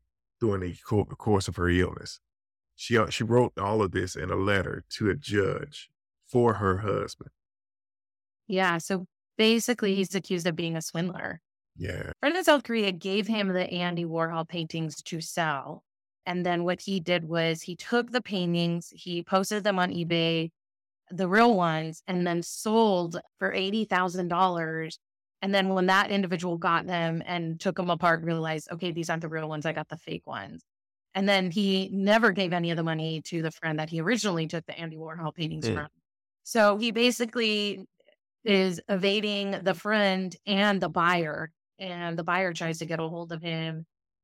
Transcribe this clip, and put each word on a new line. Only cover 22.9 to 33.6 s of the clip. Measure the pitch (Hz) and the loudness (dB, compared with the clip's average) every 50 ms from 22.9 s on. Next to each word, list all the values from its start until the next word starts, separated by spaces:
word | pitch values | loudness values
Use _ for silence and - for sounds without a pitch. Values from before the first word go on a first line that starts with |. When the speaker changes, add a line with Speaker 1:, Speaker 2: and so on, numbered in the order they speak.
| 190 175 175 165 170 180 - _ _ - | 4 2 0 -2 -6 -8 -10 _ _ -4
Speaker 2:
for | 190 196 | -4 -2
eighty | - 190 190 196 208 220 214 | -2 -2 -2 -2 -2 -2 0
thousand | - 190 180 185 180 170 190 180 170 | 0 2 2 2 0 0 -2 -2 0
dollars. | 175 175 190 185 175 170 165 160 160 160 160 160 - - _ _ _ _ _ _ _ _ | 2 4 4 4 2 0 -2 -4 -4 -4 -6 -8 -10 -14 _ _ _ _ _ _ _ _
And | 190 196 196 | -2 2 2
then | 196 190 190 | 2 4 4
when | 190 185 185 | 2 4 4
that | 185 190 196 202 - | 6 6 4 4 4
individual | 202 202 190 170 180 165 175 180 170 170 | 2 0 0 0 -2 -2 -2 -2 -2 0
got | 185 180 170 160 165 | 2 2 2 2 2
them | 180 180 170 165 165 165 165 - | 0 0 0 0 0 0 -2 -4
and | - 180 170 165 160 165 165 | -4 -4 -4 -4 -4 -4 -4
took | - 196 170 | -2 -2 -2
them | - 180 175 | 0 0 0
apart, | 170 165 175 170 165 165 160 | 0 2 4 4 4 2 0
realized, | 170 165 165 160 160 156 156 - - | -2 -2 -2 -2 -2 -4 -6 -6 -8
"Okay, | 170 170 185 175 | -8 -6 -6 -4
these | 165 170 165 170 | -4 -4 -4 -4
aren't | 165 165 | -4 -4
the | 165 156 | -4 -6
real | 160 160 156 156 | -6 -6 -6 -6
ones, | 156 151 147 | -6 -4 -4
I | 160 | -4
got | 156 151 156 - | -4 -4 -6 -8
the | 156 160 | -12 -14
fake | - 165 160 170 - | -10 -10 -10 -10 -10
ones." | - 131 107 98 - - - _ _ _ _ _ _ _ _ _ _ - | -10 -10 -10 -10 -10 -14 -18 _ _ _ _ _ _ _ _ _ _ -4
And | 190 196 202 | 0 2 4
then | 202 190 185 180 | 4 4 2 0
he | 160 214 202 196 190 190 190 196 | 0 0 2 2 2 0 0 -2
never | 190 196 190 202 214 226 233 214 | -2 0 4 4 6 6 6 4
gave | 180 202 190 170 180 | 4 2 0 0 0
any | 175 170 170 | 0 0 0
of | 165 170 | 0 0
the | 165 | 0
money | 165 160 156 160 160 160 156 - | -2 -2 -2 -4 -4 -6 -8 -8
to | - 175 165 | -6 -6 -4
the | 160 160 | -4 -4
friend | - - | -6 -6